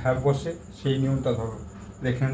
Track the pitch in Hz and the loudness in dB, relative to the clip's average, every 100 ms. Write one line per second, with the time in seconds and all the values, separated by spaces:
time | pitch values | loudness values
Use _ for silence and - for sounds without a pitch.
0 | 131 127 139 139 165 - - - 139 135 | 2 2 4 2 0 -8 -10 -4 0 2
1 | 135 135 131 110 110 110 - - - - | 4 2 2 0 0 -4 -10 -12 -16 -4
2 | 127 123 135 | 0 2 2